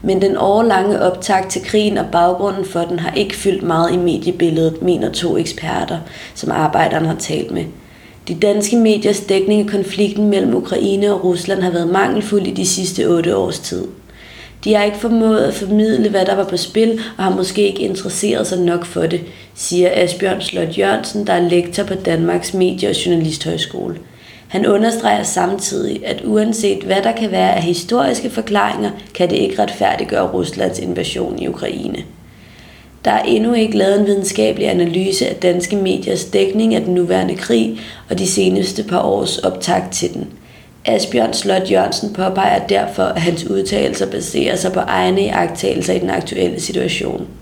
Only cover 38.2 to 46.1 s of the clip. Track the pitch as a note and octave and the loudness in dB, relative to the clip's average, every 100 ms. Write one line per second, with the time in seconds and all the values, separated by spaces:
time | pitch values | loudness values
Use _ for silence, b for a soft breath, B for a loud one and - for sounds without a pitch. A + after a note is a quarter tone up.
38.2 | F#2 G2+ F#2 G2+ F#2 - G#2 F3 G2+ G2 | -2 2 2 2 0 -4 -2 0 2 2
39.2 | - - F#3 F#3 - F3+ - - - - | 0 -2 -2 -2 -2 -2 -2 -4 -4 -4
40.2 | - B B B B B - G#2+ - A#2+ | -10 B B B B B 0 0 0 0
41.2 | A2+ - G2+ F#2 - F#2+ G3 - G#3 F#3 | 0 0 0 0 2 2 2 -2 -4 -2
42.2 | F#3+ F#3 G3 G3+ - G3 - - F#3+ - | -2 0 2 0 0 0 0 -2 -2 0
43.2 | E3+ E3 - G3 F#3+ G3+ - - F#3+ - | 0 -2 -2 -2 0 0 0 -2 -4 -4
44.2 | - - - F#3 F#3 F#3 - F#3 F#3 F#3+ | -4 0 0 0 -2 -2 0 2 2 2
45.2 | G3+ F#3 E3+ E3 G3 - F3+ F3+ F3+ | 0 0 -2 -2 -2 -2 0 -2 0